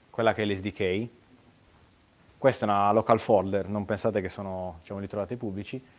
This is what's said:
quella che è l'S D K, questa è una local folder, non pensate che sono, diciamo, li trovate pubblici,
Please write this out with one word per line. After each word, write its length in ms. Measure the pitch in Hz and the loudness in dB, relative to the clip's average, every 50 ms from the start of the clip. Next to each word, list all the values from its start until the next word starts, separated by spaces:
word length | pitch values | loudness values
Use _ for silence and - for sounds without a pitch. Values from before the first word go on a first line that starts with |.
| _ _ | _ _
quella 240 | - - 113 110 101 | -4 0 2 2 2
che 80 | 113 | 2
è 40 | 110 | 0
l'S 140 | 104 101 95 | -2 -2 -2
D 140 | 92 104 95 | -4 -6 -4
K, 340 | - 104 90 92 101 117 117 - - _ _ - - _ _ _ _ _ _ _ _ _ _ _ _ _ _ _ _ _ _ _ _ | -2 0 0 0 0 -2 -6 -10 -16 _ _ -20 -20 _ _ _ _ _ _ _ _ _ _ _ _ _ _ _ _ _ _ _ _
questa 260 | - 135 120 - 117 | 4 4 4 4 2
è 40 | 107 | 2
una 220 | 101 101 101 101 | 2 4 4 4
local 280 | 104 110 107 - 117 107 | 4 4 4 4 4 4
folder, 500 | - - 110 98 92 98 98 98 92 95 | 4 4 4 4 4 2 0 -2 -2 -2
non 160 | 104 104 101 | -4 -6 -4
pensate 340 | - 110 98 - 117 101 107 | -4 -4 -2 -2 -2 0 0
che 100 | 92 92 | -2 -4
sono, 500 | - - 101 98 92 92 92 90 87 82 | -6 -10 -10 -8 -8 -8 -8 -8 -10 -14
diciamo, 180 | - - 101 98 | -14 -12 -10 -10
li 80 | 98 95 | -10 -8
trovate 300 | - 104 98 95 123 120 | -6 -6 -6 -6 -6 -8
pubblici, 460 | 123 107 95 101 104 - - 127 - - - | -8 -8 -8 -8 -8 -10 -12 -14 -14 -16 -20